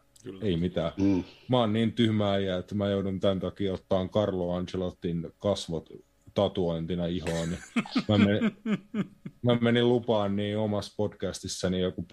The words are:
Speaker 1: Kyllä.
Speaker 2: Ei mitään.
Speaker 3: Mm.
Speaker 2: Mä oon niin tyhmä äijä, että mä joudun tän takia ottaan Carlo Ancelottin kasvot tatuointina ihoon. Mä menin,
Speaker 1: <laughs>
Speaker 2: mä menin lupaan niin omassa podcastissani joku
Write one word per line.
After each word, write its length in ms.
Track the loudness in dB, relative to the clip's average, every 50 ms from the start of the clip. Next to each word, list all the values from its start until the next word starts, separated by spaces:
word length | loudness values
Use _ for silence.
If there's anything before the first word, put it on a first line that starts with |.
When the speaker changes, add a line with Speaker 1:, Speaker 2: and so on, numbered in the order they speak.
| _ _ _ -18 -16
Speaker 1:
Kyllä. 200 | -16 -12 -4 -2
Speaker 2:
Ei 120 | 0 0
mitään. 360 | 2 0 0 0 -2 -2 -2 0
Speaker 3:
Mm. 280 | 2 2 2 2 2 0 -4 -14 -18 -2 0
Speaker 2:
Mä 100 | 2 2
oon 120 | 2 2
niin 200 | 2 2 0 0
tyhmä 400 | 2 2 2 2 4 2 2 2
äijä, 260 | 2 0 0 0 -2 -4
että 160 | -4 -4 -4
mä 140 | -2 0 0
joudun 320 | 0 0 0 -2 -2 0
tän 200 | 2 2 2 2
takia 340 | -2 -4 -4 -2 -2 -2 -2
ottaan 360 | -4 -2 0 0 0 0 0
Carlo 420 | 0 0 2 2 0 -2 -2 -2
Ancelottin 800 | -2 -2 -4 -4 -4 -4 -4 -4 -6 -6 -4 -4 -2 -2 -4 -6 -12 -2
kasvot 500 | 0 0 0 0 -2 -6 -6 -6 -6 -10 -20 -20 -20 _ _ _ _ -4 0
tatuointina 720 | 0 0 2 2 0 -2 0 -2 -4 -4 -4 -2 -2 -2
ihoon. 420 | -2 -4 -4 -4 -2 -2 -2 -2 -4 -6 -8 -10 -4 -4 -4 -4 -2 -4 -4 0 4
Mä 100 | 4 6
menin, 320 | 6 6 4 2 2 0 -2 -4 -4
Speaker 1:
<laughs> 440 | -4 -4 -4 -4 -8 -6 -6 -6 -6 -10 _ -20 -20 -12 -2 2
Speaker 2:
mä 120 | 2 2 4
menin 280 | 4 4 4 4 4 4
lupaan 480 | 2 2 2 2 2 2 2 0 0
niin 220 | -2 -2 -2 -2 -2
omassa 360 | -2 0 -2 -2 -4 -6 -4
podcastissani 840 | -4 -4 -4 -4 -4 -6 -6 -6 -6 -8 -8 -8 -4 -2 0 0 2
joku 260 | 0 -2 -2 -6 -10 -4